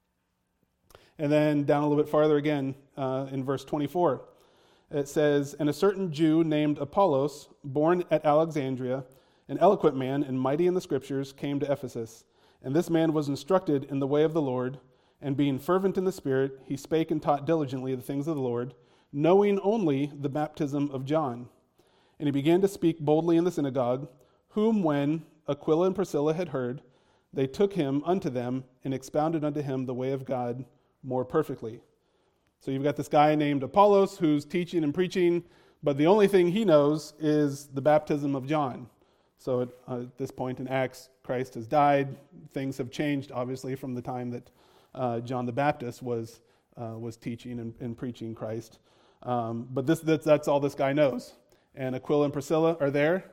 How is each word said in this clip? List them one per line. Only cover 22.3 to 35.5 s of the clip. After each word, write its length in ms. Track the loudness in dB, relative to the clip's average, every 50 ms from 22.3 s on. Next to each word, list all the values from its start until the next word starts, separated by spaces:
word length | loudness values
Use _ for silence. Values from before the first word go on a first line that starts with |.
began 280 | 0 2 2 4 4 4
to 80 | 4 2
speak 320 | 0 0 0 0 0 0
boldly 360 | 0 2 2 2 4 4 2
in 80 | 4 2
the 60 | 2
synagogue, 580 | 0 -2 -2 -2 0 0 0 0 -2 -2 -6 -10 -16 _ _ _ _ _ _ _
whom 340 | -2 0 2 2 2 2
when 420 | 2 0 2 2 0 0 -2 -2 -6 -12 _ _ _ -6
Aquila 380 | -6 -2 0 0 2 2 2
and 100 | 2 0
Priscilla 380 | -2 -4 -2 -2 0 0 0 -2
had 160 | -2 -4 -6
heard, 320 | -4 -4 -4 -4 -6 -8 -12 _ _ _ _ _ _ _ _ _
they 140 | -4 -2 -2
took 260 | -2 0 0 0 0
him 300 | 0 -2 -2 0 -2 -2 0
unto 240 | 0 -2 -2 -2 -4
them 360 | -4 -4 -4 -4 -6 -6 -8 -12 _ _ -8
and 80 | -8
expounded 520 | -8 -8 -8 -4 -2 0 0 0 0 -2 -2
unto 180 | -4 -4 -4
him 240 | -4 -4 -4 -4 -4
the 80 | -4 -6
way 180 | -4 -4 -4
of 120 | -4 -6 -6
God 400 | -6 -6 -4 -4 -4 -6 -8 -12 -16 _ _ _ _ _ _
more 220 | -8 -4 -4 -4 -2
perfectly. 560 | 0 0 0 0 -2 -6 -10 -10 -12 -12 -14 -20 _ _ _ _ _ _ _ _ _ _ _ _ _ _ _
So 120 | _ -4
you've 120 | -2 0
got 140 | 0 0 0
this 120 | -2 -2 4
guy 260 | 6 6 6 6 6
named 280 | 4 2 2 0 0
Apollos 560 | -2 2 4 6 8 8 8 6 4 2 0 0
who's 260 | 2 2 2 2 0
teaching 400 | -2 -4 -4 -4 -2 -2 -2 0
and 80 | 0
preaching, 520 | 0 0 -2 0 0 2 4 4 2 2 -2 -6